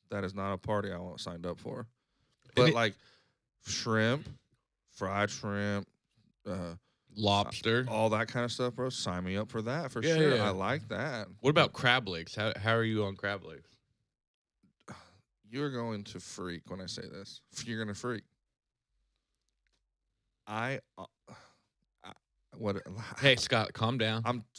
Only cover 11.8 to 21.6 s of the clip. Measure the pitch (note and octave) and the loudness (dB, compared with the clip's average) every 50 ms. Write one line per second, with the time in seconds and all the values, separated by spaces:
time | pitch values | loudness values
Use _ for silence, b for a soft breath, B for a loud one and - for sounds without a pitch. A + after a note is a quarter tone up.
11.8 | - B2+ B2 C3 A#2+ F#2+ F2+ E2 E2 - - A2 G#2 G#2+ - - G2 A2+ A2+ A2+ | 4 4 4 4 2 0 -4 -6 -6 -6 -4 -2 -2 -2 -2 0 2 2 4 4
12.8 | A2+ A2+ A2 G#2+ G#2 G2 G2 F#2 - G2 G2+ G2 E2+ D#2+ D#2+ C#2 - _ _ _ | 4 2 2 0 0 0 -2 -4 -4 -4 -4 -4 -6 -12 -16 -18 -18 _ _ _
13.8 | _ _ _ _ _ _ _ _ _ _ _ _ _ _ _ _ _ _ _ _ | _ _ _ _ _ _ _ _ _ _ _ _ _ _ _ _ _ _ _ _
14.8 | _ - B B B B B B _ _ _ _ _ G#2 A2 C3+ D3 C#3+ C3 A#2+ | _ -20 B B B B B B _ _ _ _ _ -10 -4 -4 -2 -2 -2 -2
15.8 | A#2 A#2 A2 G2+ G2+ - - F#2 - - - - F#2 F2+ E2+ D#2+ - - F2+ F#2+ | -2 -2 -4 -4 -6 -8 -12 -12 -12 -12 -10 -8 -6 -6 -6 -8 -8 -10 -10 -8
16.8 | F#2+ F#2 - - F#2 - - G2 G2+ - - - - _ - - - A#2 A#2 A2 | -8 -8 -8 -8 -10 -10 -12 -14 -14 -14 -16 -18 -20 _ -12 -10 -8 -6 -4 -4
17.8 | A2+ G#2 G2+ F#2+ - B2 A#2+ G#2 - _ _ _ _ _ _ _ _ _ _ _ | -4 -4 -6 -6 -4 -4 -4 -6 -8 _ _ _ _ _ _ _ _ _ _ _
18.8 | _ _ _ _ _ _ _ _ _ _ _ _ _ _ _ _ _ _ _ _ | _ _ _ _ _ _ _ _ _ _ _ _ _ _ _ _ _ _ _ _
19.8 | _ _ _ _ _ _ _ _ _ _ _ _ _ - G#2+ A2 A2+ B2+ C#3 - | _ _ _ _ _ _ _ _ _ _ _ _ _ -8 -4 -4 -2 -2 -4 -4
20.8 | - _ _ - F#2 - _ _ _ - G2+ B B B B B | -8 _ _ -16 -16 -16 _ _ _ -20 -20 B B B B B